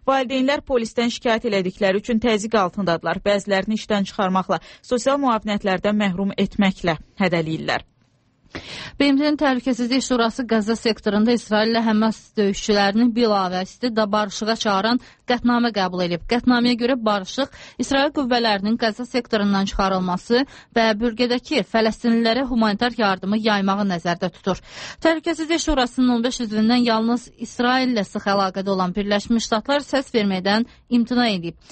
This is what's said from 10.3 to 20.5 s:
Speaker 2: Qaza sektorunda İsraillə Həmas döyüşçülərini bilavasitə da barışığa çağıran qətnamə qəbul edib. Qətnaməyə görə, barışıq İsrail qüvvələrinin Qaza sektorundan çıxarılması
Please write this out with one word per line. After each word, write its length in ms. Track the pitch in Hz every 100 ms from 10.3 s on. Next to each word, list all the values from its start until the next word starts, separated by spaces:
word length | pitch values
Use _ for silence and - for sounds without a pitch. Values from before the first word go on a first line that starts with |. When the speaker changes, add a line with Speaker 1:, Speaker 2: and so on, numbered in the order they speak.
| - 233
Speaker 2:
Qaza 240 | 226 208 226
sektorunda 580 | 233 214 214 202 226 233
İsraillə 460 | - 208 220 226
Həmas 320 | 226 214 220 214 - -
döyüşçülərini 720 | 202 202 - 202 196 208 247
bilavasitə 800 | 220 233 202 185 185 190 - 254 220
da 100 | 208
barışığa 460 | 214 208 - 214 226
çağıran 440 | 220 196 220 247 - - -
qətnamə 400 | 247 240 240 240 208
qəbul 300 | 185 180 175
edib. 160 | 170 -
Qətnaməyə 480 | 240 240 240 240 240
görə, 160 | 240 262
barışıq 560 | 220 202 185 - 285 - - -
İsrail 300 | 247 277 285 294
qüvvələrinin 600 | 254 240 233 202 208 233
Qaza 240 | 226 208
sektorundan 640 | 247 254 240 214 202 196 196
çıxarılması 720 | - 190 190 185 180 - 240 277